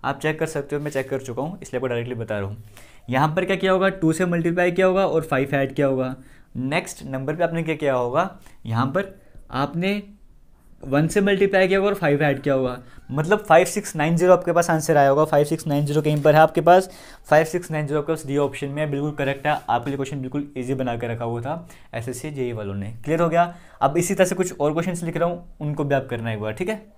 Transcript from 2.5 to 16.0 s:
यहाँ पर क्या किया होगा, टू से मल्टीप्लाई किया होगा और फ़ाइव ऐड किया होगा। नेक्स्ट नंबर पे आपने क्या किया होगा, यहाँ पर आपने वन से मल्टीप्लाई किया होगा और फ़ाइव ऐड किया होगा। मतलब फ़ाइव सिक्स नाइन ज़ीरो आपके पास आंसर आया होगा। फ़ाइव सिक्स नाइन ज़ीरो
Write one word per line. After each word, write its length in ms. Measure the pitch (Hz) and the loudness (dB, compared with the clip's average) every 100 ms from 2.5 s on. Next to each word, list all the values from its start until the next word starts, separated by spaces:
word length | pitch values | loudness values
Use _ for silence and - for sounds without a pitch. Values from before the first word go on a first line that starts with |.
| 107 - - - - - | -8 -14 -20 -20 -20 -2
यहाँ 180 | 131 156 | 0 2
पर 140 | 160 | 0
क्या 120 | 185 190 | -2 0
किया 160 | 190 | 2
होगा, 160 | 190 190 | 2 2
टू 220 | 190 160 | 2 0
से 140 | 160 180 | 2 0
मल्टीप्लाई 460 | 170 165 175 180 | 0 0 2 0
किया 140 | 175 185 | 2 2
होगा 200 | 185 190 | 4 2
और 180 | 160 | 0
फ़ाइव 300 | 160 135 139 | 0 -2 0
ऐड 200 | 143 135 | 0 -2
किया 120 | 139 139 | 0 0
होगा। 280 | 131 127 131 - - - - | 0 -2 -6 -16 -20 -14 -8
नेक्स्ट 460 | 131 160 180 - | -4 -4 -6 -14
नंबर 320 | 139 131 135 156 | -10 -6 -6 -2
पे 80 | |
आपने 180 | 170 165 | -2 -2
क्या 120 | 160 151 | -4 -2
किया 180 | 147 | 0
होगा, 360 | 131 120 139 190 - - - 113 | 0 0 -2 -2 -6 -20 -16 -4
यहाँ 200 | 113 135 | -2 0
पर 260 | 180 196 - - - - | -2 -4 -12 -20 -20 -10
आपने 500 | 123 143 165 185 202 202 - - - - - - - | -4 -4 -2 -2 -4 -8 -20 -20 -20 -20 -20 -20 -16
वन 240 | 139 139 160 | -2 2 2
से 120 | 208 | 2
मल्टीप्लाई 480 | 196 190 196 196 185 | 2 4 4 4 4
किया 100 | 190 | 4
होगा 100 | 202 | 2
और 60 | 202 | 0
फ़ाइव 260 | 160 143 | 0 2
ऐड 180 | 151 135 | 2 0
किया 120 | 143 | 0
होगा। 240 | 135 127 123 - - - | 0 0 -4 -12 -20 -8
मतलब 280 | 135 151 208 | -4 2 0
फ़ाइव 260 | - 165 180 | 6 6 6
सिक्स 280 | - - 160 | -2 -6 -2
नाइन 200 | 151 170 | 2 4
ज़ीरो 160 | 180 | 6
आपके 200 | 180 180 | 6 6
पास 180 | 170 175 | 2 2
आंसर 260 | 160 151 151 | 0 4 4
आया 120 | 139 | 6
होगा। 160 | 139 156 | 4 4
फ़ाइव 180 | 147 151 | 2 2
सिक्स 200 | 165 156 | -2 -2
नाइन 180 | 143 147 | -2 0
ज़ीरो 160 | 147 | 0